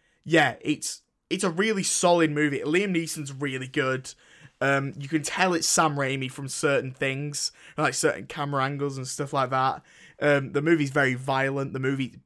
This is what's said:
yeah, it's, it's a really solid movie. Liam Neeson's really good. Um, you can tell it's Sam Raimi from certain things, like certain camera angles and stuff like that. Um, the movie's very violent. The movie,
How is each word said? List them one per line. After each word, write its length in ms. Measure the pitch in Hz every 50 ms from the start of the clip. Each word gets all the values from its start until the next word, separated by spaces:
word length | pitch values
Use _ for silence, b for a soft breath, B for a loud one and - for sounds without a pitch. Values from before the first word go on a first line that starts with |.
| _ _ _ _ _
yeah, 340 | 147 160 160 147 131 113 -
it's, 400 | - 151 151 - - - - - _ _ _ _ _ _
it's 120 | 170 190 202
a 80 | 185
really 320 | 160 170 202 220 214 196 185
solid 480 | - - - - 180 175 175 165 156
movie. 300 | 147 147 151 147 139 120
Liam 340 | - 139 156 180 208 202 185
Neeson's 380 | 170 165 151 - 156 147 135 135
really 340 | 131 147 139 131 127 127
good. 460 | 127 131 151 135 131 131 131 131 - - b b b b b b b b _
Um, 320 | 131 135 139 139 139 139 - -
you 100 | 143 139
can 140 | 160 156 143
tell 320 | - - - 180 190 180
it's 120 | 160 -
Sam 300 | - - - 165 156 147
Raimi 340 | 143 139 131 135 135 135 127
from 180 | 127 - 139 135
certain 440 | - - - 147 139 127 123 131 127
things, 580 | - 143 135 135 135 147 147 143 - - - B B B B B -
like 160 | 151 135 127
certain 320 | - - 151 - - 98
camera 360 | - - 156 143 143 143 139 131
angles 360 | 135 143 143 143 143 135 135
and 100 | 127 131
stuff 240 | - - 147 135 -
like 180 | 139 131 127
that. 320 | 131 131 131 135 - - B B B B B B B -
Um, 320 | - 147 147 143 135 120 -
the 100 | - 151
movie's 280 | 160 170 160 147 135
very 240 | 131 151 139 127 127
violent. 580 | 123 131 139 135 135 135 135 135 139 139 139 -
The 80 | 135
movie, 400 | 131 131 139 135 135 117 - - -